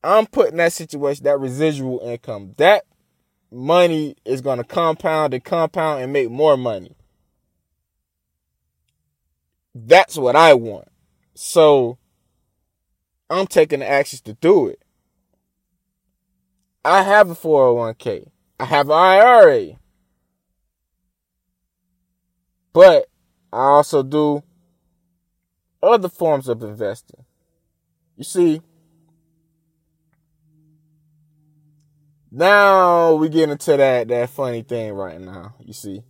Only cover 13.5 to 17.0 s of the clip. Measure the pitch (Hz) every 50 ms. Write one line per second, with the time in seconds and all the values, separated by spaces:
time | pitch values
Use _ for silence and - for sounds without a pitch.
13.5 | - 180 156 156 160 139 135 - 139 139 143 - - 131 _ - 107 _ - 165
14.5 | 202 180 135 98 - _ _ _ _ _ _ _ _ _ _ _ _ _ _ _
15.5 | _ _ _ _ _ _ _ _ _ _ _ _ _ _ _ _ _ _ _ _
16.5 | _ _ _ _ _ _ _ 143 175 196